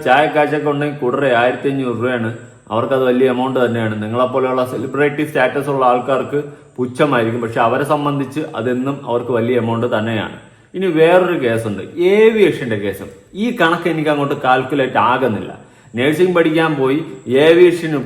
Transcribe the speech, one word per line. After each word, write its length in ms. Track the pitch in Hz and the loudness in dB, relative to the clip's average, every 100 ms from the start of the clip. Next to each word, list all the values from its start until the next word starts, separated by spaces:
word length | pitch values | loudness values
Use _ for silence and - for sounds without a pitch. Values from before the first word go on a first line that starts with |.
| 131 | 2
ചായക്കാശൊക്കെ 640 | 131 151 147 143 147 147 | 4 4 2 0 0 -2
ഉണ്ടെങ്കിൽ 260 | 143 147 143 | -2 -4 -4
കൂടറെ, 280 | 123 135 139 117 | -4 0 0 2
ആയിരത്തി 280 | 123 - 143 | 2 0 -2
അഞ്ഞൂറ് 240 | 135 127 110 | -2 -4 -2
രൂപയാണ്. 320 | 123 123 113 113 - - - | -2 -2 -4 -8 -16 -20 -6
അവർക്കത് 320 | 107 123 131 127 | -2 0 0 2
വലിയ 240 | 123 131 | 2 2
എമൗണ്ട് 240 | 123 131 131 | 2 -2 0
തന്നെയാണ്. 300 | 120 117 110 107 | 0 0 -2 -4
നിങ്ങളെപ്പോലെയുള്ള 640 | 107 120 127 131 131 131 123 | -4 -2 0 0 0 -2 -2
സെലിബ്രിറ്റി 520 | 117 - 135 147 147 147 | -4 -6 0 0 0 -4
സ്റ്റാറ്റസ് 400 | 147 127 143 143 | 0 0 0 -4
ഉള്ള 100 | 139 127 | 0 2
ആൾക്കാർക്ക് 480 | 123 131 131 123 143 147 - - - | 2 0 -2 -2 -4 -6 -12 -14 -8
പുച്ഛമായിരിക്കും, 640 | 123 123 147 127 113 120 | -6 0 0 2 0 -2
പക്ഷെ 160 | 113 127 117 | -4 0 0
അവരെ 180 | 131 147 | 0 0
സംബന്ധിച്ച് 500 | 147 147 139 131 151 156 110 | 0 0 -2 -4 -6 -8 -6
അതെന്നും 380 | 117 127 135 131 117 | -4 -2 -4 -6 -4
അവർക്ക് 240 | 120 120 120 | -4 -2 -2
വലിയ 240 | 120 123 | 0 0
എമൗണ്ട് 260 | 113 113 120 113 | 0 -2 -2 -2
തന്നെയാണ്." 400 | 113 110 87 - - - _ 180 | -2 -4 -6 -10 -20 -20 _ -6
ഇനി 120 | 190 160 | -2 4
വേറൊരു 360 | 160 180 180 165 123 | 4 4 2 0 0
കേസുണ്ട്, 360 | 113 113 95 92 165 180 | -2 -4 -6 -8 0 2
ഏവിയേഷന്റെ 640 | 208 220 220 175 - 120 107 | 6 6 6 2 2 -4 -4
കേസ്. 240 | 101 95 - - - 180 | -4 -6 -12 -18 -14 -6
ഈ 60 | 233 - | -4 0
കണക്ക് 280 | 165 170 175 | 0 0 -2
എനിക്ക് 180 | 160 151 | -2 -2
അങ്ങോട്ട് 240 | 143 139 143 127 | 0 -2 -2 0
കാൽക്കുലേറ്റ് 560 | 131 131 143 127 110 110 | 0 0 -2 0 2 2
ആകുന്നില്ല. 420 | 127 127 101 90 - - _ - 113 | 2 0 -2 -8 -14 -20 _ -10 -2
നഴ്സിംഗ് 360 | 135 156 185 | 0 2 2
പഠിക്കാൻ 380 | 175 160 160 160 143 | 2 2 2 0 0
പോയി, 180 | 131 147 - - - 127 | 0 0 -4 -10 -2 4
ഏവിയേഷന് 560 | 160 170 180 151 160 147 | 6 8 6 4 -2 -4